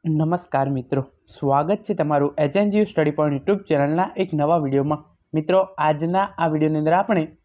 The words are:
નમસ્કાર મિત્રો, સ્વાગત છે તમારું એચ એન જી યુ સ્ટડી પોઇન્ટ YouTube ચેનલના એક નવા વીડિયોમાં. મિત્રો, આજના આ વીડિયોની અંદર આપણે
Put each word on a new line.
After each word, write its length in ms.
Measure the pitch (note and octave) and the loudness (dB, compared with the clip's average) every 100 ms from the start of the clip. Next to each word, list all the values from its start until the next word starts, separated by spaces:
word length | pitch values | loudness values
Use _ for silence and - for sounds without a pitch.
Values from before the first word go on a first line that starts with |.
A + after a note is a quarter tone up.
| E3 | 0
નમસ્કાર 600 | D#3 D#3+ F3 - C#3 C3+ | 0 0 -2 -2 -2 -2
મિત્રો, 320 | C3+ B2 C#3 C3 _ _ | -4 -2 -4 -4 _ _
સ્વાગત 560 | - C#3 C#3 D3+ G#3 | -4 0 2 2 -2
છે 100 | - G3 | -2 -4
તમારું 400 | D3+ D3 C#3+ D3+ | 0 2 0 0
એચ 180 | D3 F#3+ | 0 2
એન 120 | G#3 | 0
જી 100 | G#3 | 2
યુ 60 | G3+ | 0
સ્ટડી 260 | - D3+ D3 | 0 0 0
પોઇન્ટ 160 | D3+ | -2
YouTube 300 | C#3 D#3+ G3+ - | 0 -2 -2 0
ચેનલના 360 | D3 C#3+ E3 F#3+ - | 0 2 0 -2 -4
એક 60 | F#3 D3+ | -4 0
નવા 200 | D3 E3+ | 2 0
વીડિયોમાં. 380 | C#3+ C3+ C#3 D3+ - _ _ | 2 0 0 -4 -8 _ _
મિત્રો, 260 | D#3 D#3 F#3+ F#3 - D3+ | -4 2 2 0 -2 -2
આજના 400 | D3+ E3 F#3 G3 - | 0 -2 -2 -2 -2
આ 40 | E3+ | -2
વીડિયોની 280 | D#3 D#3 D#3 | 0 0 0
અંદર 140 | D3+ F3 | 2 0
આપણે 260 | G3+ F#3+ D#3 - | 2 -2 -2 -12